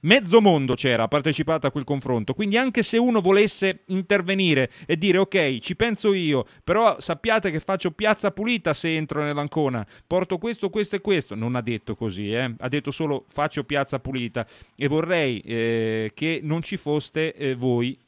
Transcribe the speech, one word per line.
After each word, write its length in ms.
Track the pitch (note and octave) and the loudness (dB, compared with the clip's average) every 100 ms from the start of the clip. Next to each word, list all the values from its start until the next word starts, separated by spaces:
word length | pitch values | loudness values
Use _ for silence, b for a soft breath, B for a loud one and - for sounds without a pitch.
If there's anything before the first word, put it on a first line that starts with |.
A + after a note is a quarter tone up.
mezzo 400 | D3+ B3+ F#3 A3+ | 6 4 8 6
mondo 340 | G3+ D#3+ C3+ | 8 4 2
c'era 320 | B2+ C3+ A#2 A2+ | 0 2 2 2
partecipato 600 | D3 C#3+ D3 D#3 D#3+ C#3+ | 0 0 -2 0 0 0
a 20 | |
quel 140 | D3 | -4
confronto, 500 | C3 C#3 B2+ B2 G#2+ | -4 -4 -2 -2 -2
quindi 220 | C3 G#3 A3 | -4 0 0
anche 260 | C4 A#3+ | 0 0
se 160 | G#3+ A3+ | 0 2
uno 220 | B3 A3+ | 2 2
volesse 600 | F3+ G3 G#3 - G3 F#3 - | 4 4 4 2 -2 -4 -4
intervenire 840 | F#3+ F3+ G3+ F3 F#3+ F#3 C#3+ B2+ B | -4 0 0 2 0 2 2 0 B
e 140 | B E3 | B 0
dire: 200 | G3 F3+ | 2 2
"Ok, 400 | F#3+ G3 D3 B2 | 2 2 0 -2
ci 180 | - E3+ | -6 -2
penso 360 | A#3 G#3+ G#3+ | -2 0 0
io, 320 | G3 E3 C3+ - B | 0 2 0 -2 B
però 360 | - G3 A3+ D#3+ | -2 4 4 2
sappiate 520 | - D#3+ A3+ A3+ G3 | -6 -4 0 0 0
che 80 | D#3 | -4
faccio 320 | - F#3+ F3+ | -4 -2 -2
piazza 400 | D#3 G#3 G#3 G3+ | -2 0 2 0
pulita 420 | - A3 A#3 E3+ | -2 -2 0 0
se 220 | D3 E3+ D#3+ | -2 -2 -2
entro 260 | D#3 D3+ | -2 -4
nell'Ancona, 640 | D3 D3 D3 D#3+ C#3+ B2 G#2 B _ | -2 -2 -4 -2 -2 -2 -8 B _
porto 320 | F3+ F#3 F3+ | -2 0 -4
questo, 320 | A3+ A#3 G3 | -4 -4 -4
questo 260 | G#3+ G#3 G3 | -2 -2 -4
e 40 | |
questo", 360 | G#3 F#3 - G2+ | 0 0 0 -6
non 180 | A#2 | -2
ha 60 | B2+ | -2
detto 340 | A2+ A2+ - | -2 -6 -6
così, 380 | G#2 A2+ F#2 G2+ | -6 -6 -4 -4
eh. 200 | A2+ C3 A2+ | -2 -2 -4
Ha 100 | B2+ | -4
detto 220 | C#3+ C#3+ | -4 -4
solo: 360 | - D#3+ C#3 - | -4 -2 -4 -6
"Faccio 340 | - D3 - | -4 -4 -4
piazza 380 | C#3 C#3+ C#3 C3+ | -4 -2 -2 -6
pulita 440 | B2+ C3 A#2+ - A2 B B - | -6 -6 -4 -6 -8 B B -4
e 120 | C3+ | 0
vorrei, 500 | D3+ E3 F3+ C#3+ A2+ | 0 0 0 0 -2
eh, 680 | - A2+ A#2 A2+ A2 A2 A2 | -4 -2 0 0 0 -2 -4
che 260 | - D#3 D#3+ | -4 -4 -4
non 200 | D3+ E3 | -2 -4
ci 140 | D#3+ G3 | -4 -6
foste, 560 | - D3+ - D#3 D#3+ | -2 -2 -2 -4 -4
eh, 220 | - C#3 | -4 -4
voi". 420 | B2+ B2+ A#2+ B2 C3+ | -2 0 2 0 -4